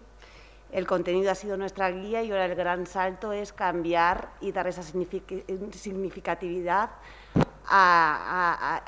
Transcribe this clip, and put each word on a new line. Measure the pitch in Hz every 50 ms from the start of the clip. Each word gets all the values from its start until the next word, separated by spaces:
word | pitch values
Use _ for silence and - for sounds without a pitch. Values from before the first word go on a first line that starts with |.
| - - - - - - - - - - - - - - -
el | 190 180
contenido | - 190 180 170 175 175 185 190 196
ha | 185
sido | 190 - 208 196
nuestra | 190 196 190 185 196 190 185
guía | 180 185 190 208 220 226 226
y | 220 202
ahora | 190 185
el | 175 180
gran | 170 180 175 180 180 180
salto | 175 - 196 185 190 185 180 - 214 208
es | 208 208 196 -
cambiar | - 196 180 175 175 165 165 170 170 170 175 190 185 - - - -
y | - 196
dar | - 190 175
esa | 180 170 175 175
signific-, | 156 151 185 175 175 - 185 - - - 185 - - 190 185 202 220 196
significatividad | 185 - 208 190 190 196 175 - 196 - 190 170 170 196 175 170 185 175 175 175 196 220 240 - - - - - - - - - - - - - - - -
a, | - 196 185 180 175 170 165 151 151 101 85 107 165 185 180 175 160 - - 139 165 - -